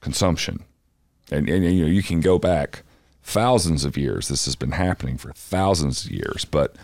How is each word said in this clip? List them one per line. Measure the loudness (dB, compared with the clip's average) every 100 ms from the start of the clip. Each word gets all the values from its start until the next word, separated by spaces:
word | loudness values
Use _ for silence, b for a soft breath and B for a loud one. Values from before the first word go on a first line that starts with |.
consumption. | -6 0 2 2 -2 -8 -14 _ _ _ _ _ -6
And, | -2 0
and, | 2
and, | 4 4
you |
know, | 4
you | 2
can | 2 0
go | 4 4
back | 2 0 -2 -8 -20 b b b
thousands | -4 0 4 4 4 0
of | 0 -2
years. | -2 -2 -4
This | -2
has | -2
been | -4 -4
happening | -2 -2 -2 -4 -6
for | -10
thousands | -16 -6 0 2 2 0 -2
of | -6
years, | -8 -6 -8
but, | -2 0 0 -4